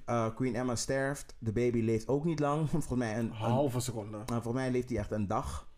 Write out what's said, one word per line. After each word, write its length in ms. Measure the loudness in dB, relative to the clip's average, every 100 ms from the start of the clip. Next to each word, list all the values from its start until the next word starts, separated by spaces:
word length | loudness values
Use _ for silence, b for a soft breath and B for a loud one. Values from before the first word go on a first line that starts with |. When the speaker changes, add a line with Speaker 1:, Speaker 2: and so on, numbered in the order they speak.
Speaker 1:
Eh, 300 | -2 0 0
Queen 200 | 0 0
Emma 200 | 0 0
sterft. 600 | -2 0 0 0 -4 -10 -6
De 120 | -2
baby 300 | 2 4 4
leeft 260 | 2 2 2
ook 160 | 2
niet 140 | 2 2
lang. 300 | 2 2 2
<laughs> 0 |
Volgens 300 | 0 0 0
mij 180 | 0 0
een, 80 |
een 60 | -2
Speaker 2:
Halve 480 | -2 2 2 2 0
seconde. 380 | -2 -4 -8 -8
Speaker 1:
Nou, 80 | -4
volgens 260 | -2 0
mij 180 | 0 2
leeft 180 | 0 0
hij 80 | -2
echt 140 | 0
een 160 | -2 0
dag. 420 | 0 -2 -6 -10